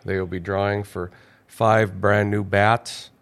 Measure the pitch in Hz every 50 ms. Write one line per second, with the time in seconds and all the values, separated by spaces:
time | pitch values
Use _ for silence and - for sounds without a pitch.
0 | - - 98 95 92 85 95 90 85 98 98 98 101 101 101 104 101 - - 95
1 | 87 - - - - _ _ _ _ _ - - 113 110 110 110 110 98 98 95
2 | 101 101 104 104 104 101 104 104 101 95 98 101 101 107 117 120 - - - -
3 | - - _ _